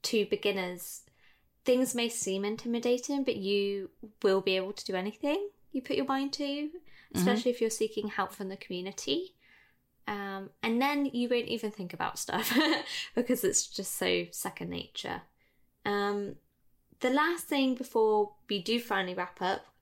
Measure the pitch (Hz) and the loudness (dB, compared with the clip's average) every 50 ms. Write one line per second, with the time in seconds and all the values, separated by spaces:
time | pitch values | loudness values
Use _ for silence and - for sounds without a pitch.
0 | - - - 220 208 - 220 196 - 208 196 190 180 180 180 175 - - - - | -2 2 2 2 2 2 0 0 0 0 0 0 -2 -4 -4 -8 -10 -12 -12 -14
1 | - - _ _ _ - _ _ _ _ _ _ _ - 247 254 262 254 - 240 | -16 -20 _ _ _ -20 _ _ _ _ _ _ _ 4 6 6 6 2 2 0
2 | 233 233 233 - - 196 190 196 196 208 220 226 - 240 233 240 233 240 247 247 | 0 0 -2 -4 -2 -2 -2 0 0 -2 -2 -4 -2 -2 -2 0 2 2 2 2
3 | 247 - 285 277 269 262 - - 190 190 202 202 202 202 202 202 190 - _ _ | 0 -2 -2 0 0 0 0 0 0 2 2 2 2 2 -2 -4 -6 -8 _ _
4 | - - _ _ - 202 190 196 190 196 185 190 190 190 208 - - - 190 185 | -20 -20 _ _ 4 4 4 6 4 2 2 2 0 -2 -6 -8 -6 -2 -2 -2
5 | 185 208 214 - - 285 302 392 403 403 _ _ - _ - 262 254 - 277 269 | -2 -2 -4 -2 -2 0 0 0 -2 -6 _ _ -20 _ -6 -6 -2 0 0 0
6 | 269 269 269 269 277 277 - - 285 285 277 294 294 302 320 349 - - - - | 2 2 0 0 0 -2 -2 -2 -2 -2 -2 -4 -4 -6 -8 -12 -18 -18 -20 -20
7 | - _ - - 180 196 202 214 247 247 240 - 233 220 214 - 220 214 - 214 | -20 _ 0 2 4 4 4 4 2 0 2 2 0 0 0 0 -2 -2 -2 -4
8 | 208 208 - - 190 185 - - 202 190 190 196 - - 185 180 180 196 196 - | -6 -4 -2 -2 -4 -4 -4 -8 -8 -8 -8 -10 -10 -8 -8 -6 -6 -8 -8 -8
9 | - - 277 330 370 381 _ _ _ _ - _ _ _ _ _ _ _ _ _ | -4 -2 -2 -2 -2 -6 _ _ _ _ -20 _ _ _ _ _ _ _ _ _
10 | _ - 208 202 202 196 196 196 196 - _ _ - 226 226 240 262 285 294 285 | _ -6 -6 -6 -6 -6 -8 -8 -10 -12 _ _ -2 0 2 4 2 2 2 2
11 | 285 269 - 240 247 233 247 240 240 - - 220 226 208 208 - 185 180 - - | 0 0 0 0 0 2 2 0 2 0 -4 -2 -2 -6 -6 -6 -8 -8 -4 -4
12 | - - - - - - - - 220 - 240 247 311 302 311 - - - - - | -4 -4 -2 -6 -6 -2 -2 -2 0 2 4 4 4 4 4 2 0 -4 -6 -8
13 | - - - - 240 - 254 247 - - - - - - - - 196 - - - | -8 -4 -2 -2 2 2 2 2 2 2 2 2 0 0 -6 -8 -6 -6 -4 -2
14 | 190 185 - 175 175 170 - - - 190 180 - 175 170 - - - - _ - | 0 2 2 2 0 -4 -8 -6 -6 -6 -6 -6 -8 -6 -6 -8 -8 -10 _ -10
15 | - - - - - _ _ _ _ _ _ _ _ _ _ _ _ 208 202 202 | -6 -6 -8 -8 -10 _ _ _ _ _ _ _ _ _ _ _ _ -2 0 2
16 | 202 202 202 202 202 196 - - _ _ _ _ _ _ _ _ _ _ - _ | 0 0 0 -2 -4 -6 -10 -14 _ _ _ _ _ _ _ _ _ _ -10 _
17 | - 254 262 285 302 330 349 339 - - 302 277 269 262 254 240 254 - - 226 | 0 4 4 4 4 4 2 -2 -2 0 2 2 4 2 2 0 -4 -2 2 4
18 | 220 214 214 208 208 208 - _ _ - 202 202 170 220 226 240 233 - 208 190 | 4 6 6 4 2 0 -2 _ _ -4 -4 -2 0 0 0 0 0 0 -2 -2
19 | 185 180 180 185 180 - - - 190 180 190 - - - _ _ | -2 -2 -4 -4 -6 -6 -6 -4 -2 -2 -2 -2 -6 -16 _ _